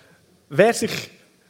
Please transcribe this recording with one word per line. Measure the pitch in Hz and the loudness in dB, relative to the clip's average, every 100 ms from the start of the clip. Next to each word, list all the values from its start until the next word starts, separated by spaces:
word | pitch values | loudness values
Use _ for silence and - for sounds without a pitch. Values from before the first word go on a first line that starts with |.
| _ _ _ _ _ | _ _ _ _ _
wer | 143 220 | 2 2
sich | 226 226 - - - _ _ | 2 -4 -8 -12 -20 _ _